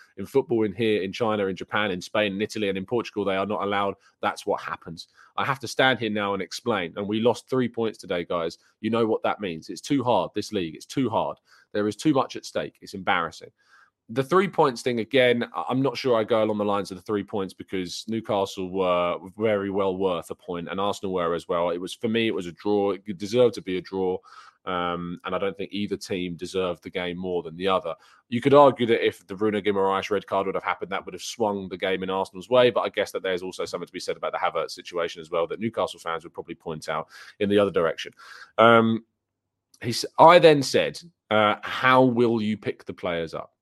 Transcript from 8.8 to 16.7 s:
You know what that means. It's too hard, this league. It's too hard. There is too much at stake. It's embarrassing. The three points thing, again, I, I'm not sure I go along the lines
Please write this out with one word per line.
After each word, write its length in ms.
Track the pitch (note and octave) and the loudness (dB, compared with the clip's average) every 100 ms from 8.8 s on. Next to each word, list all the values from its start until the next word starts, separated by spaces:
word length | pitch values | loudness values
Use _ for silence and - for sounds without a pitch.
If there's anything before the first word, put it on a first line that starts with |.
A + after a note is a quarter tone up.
You 100 | A2 | -2
know 160 | A2+ A2 | 0 2
what 160 | G#2+ | 0
that 160 | A2 - | 0 -2
means. 280 | G2+ D#2+ - | -4 -8 -10
It's 120 | F2 | -12
too 240 | - C#3+ | -4 -2
hard, 260 | A#2+ G#2+ D#2+ | 2 0 0
this 180 | G#2 - | -4 -6
league. 240 | G#2 E2+ D2+ | -4 -6 -8
It's 100 | - | -10
too 240 | - B2 | -4 -2
hard. 280 | G#2 D2+ - _ _ _ | -2 -4 -6 _ _ _
There 160 | G#2 G#2 | -4 -2
is 80 | G#2 | -2
too 160 | D#3+ | 0
much 240 | C3 B2 A2 | 0 0 -6
at 80 | |
stake. 320 | - - D#2 - | -8 -8 -8 -10
It's 140 | F2 | -16
embarrassing. 560 | G2 F#2 F#2 E2 - - _ _ _ _ _ - | -8 -2 0 -2 -8 -20 _ _ _ _ _ -10
The 120 | A#2 | -4
three 260 | C3+ F3+ G3 | 2 2 2
points 340 | - D3 A#2+ | 2 2 2
thing, 180 | C3 A#2+ | -2 -2
again, 440 | G#2 B2+ B2 A#2+ A2+ | 0 4 6 4 0
I, 100 | - D#2+ | -6 -2
I'm 140 | B2+ | 0
not 140 | C3+ A#2+ | 0 0
sure 200 | C3 A2+ | 2 2
I 80 | |
go 180 | G#2+ A2+ | 2 2
along 160 | A2 G#2 | 2 0
the 60 | |
lines 260 | G#2 | 0